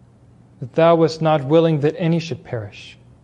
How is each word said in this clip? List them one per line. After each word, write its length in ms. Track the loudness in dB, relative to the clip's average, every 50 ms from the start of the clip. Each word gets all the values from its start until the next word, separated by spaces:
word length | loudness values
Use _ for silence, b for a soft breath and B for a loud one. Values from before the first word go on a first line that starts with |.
| _ _ _ _ _ _ _ _ _ _ _ -18
that 140 | -18 -8 -2
thou 220 | 2 2 4 4
wast 260 | 4 2 0 -2 -2
not 220 | -2 0 0 0 0
willing 380 | 2 2 2 4 2 0 0
that 140 | -2 -2 -2 -2
any 220 | -2 -2 -2 -2
should 240 | -4 -6 -10 -12 -12
perish, 540 | -12 -12 -10 -10 -12 -16 -20 -20 -20 -20 -20 _ _ -20 _